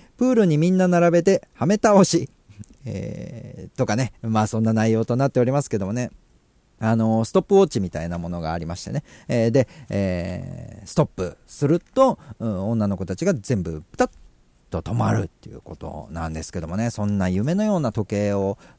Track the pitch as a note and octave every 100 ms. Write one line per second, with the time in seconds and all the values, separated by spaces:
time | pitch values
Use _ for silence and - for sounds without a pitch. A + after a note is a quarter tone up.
0 | - - B3+ A#3 F#3 D3+ F3 F#3 F#3 F3
1 | E3+ E3+ F3 G3 - - E3 F#3 A3+ G3
2 | F#3 E3 A#2+ _ _ - - - A#2+ G2
3 | G#2+ - - A#2+ G2+ - - - G2+ G#2+
4 | B2+ - A2+ A2 G#2+ A2 A2+ A2 A2 A2
5 | A2+ A#2+ C#3 B2+ A#2+ C#3+ - G#2+ G2 A#2
6 | A#2+ - _ _ _ _ _ _ A2 A2+
7 | A2 A2+ A2 F#3+ - G3 F#3 - F2+ D#2+
8 | E2+ E2+ F2 F2 D#2+ E2 D#2+ F2 - D3
9 | - - - A#2+ A2+ B2+ A#2+ - B2 G2+
10 | F#2+ F2+ F2 F2+ F2+ E2 - - G2+ -
11 | C#3+ - F2+ - - - D3 E3+ - C4
12 | C4 - - - A2+ F#2 G2+ A2+ G#2 F#2+
13 | F#2 F#2+ F3 C#3+ - A2+ E2 D#2+ - -
14 | B3+ - - _ _ _ _ F2 - A#2
15 | A2 A2 F#2+ - G#2+ - - - - D#2
16 | - D#2 D#2+ D#2+ - F2+ D#2+ F#2+ A#2+ A2
17 | G#2 G2+ F#2 F#2 B2+ F#3+ G#3+ F#3 B2+ A2+
18 | G2+ G#2 G#2 G2+ G2 - -